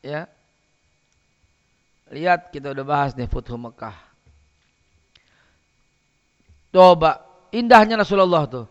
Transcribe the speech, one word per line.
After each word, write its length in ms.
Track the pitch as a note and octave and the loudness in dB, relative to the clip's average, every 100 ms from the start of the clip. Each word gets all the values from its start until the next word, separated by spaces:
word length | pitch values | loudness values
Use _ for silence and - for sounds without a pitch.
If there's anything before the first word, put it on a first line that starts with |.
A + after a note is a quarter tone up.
| C3+ | -12
Ya. 240 | D3+ F3 _ _ _ _ _ _ _ _ _ _ _ _ _ _ _ _ _ _ | -14 -14 _ _ _ _ _ _ _ _ _ _ _ _ _ _ _ _ _ _
Lihat, 400 | C#3+ F3 F3 - | -8 -4 -4 -4
kita 160 | D3 C#3 | -14 -12
udah 160 | C3+ C3+ | -10 -4
bahas 320 | D3 C#3 B2+ | -4 -4 -6
nih 80 | A#2+ | -8
foto 320 | B2+ A#2+ A#2+ | -8 -10 -16
Mekah. 400 | A#2+ _ A2+ - _ _ _ _ _ _ _ _ _ _ _ _ _ _ _ _ _ _ _ _ _ _ _ _ _ _ _ | -16 _ -18 -18 _ _ _ _ _ _ _ _ _ _ _ _ _ _ _ _ _ _ _ _ _ _ _ _ _ _ _
Coba, 560 | F#3 F#3 E3+ D#3+ - - _ _ | 4 6 6 2 -2 -14 _ _
indahnya 480 | A3 A#3+ A#3 G#3+ A3+ | -8 4 6 6 0
Rasulullah 480 | G3+ G3 F#3 E3+ C#3+ | -2 2 2 2 -2
tuh. 240 | B2+ A2 | -8 -14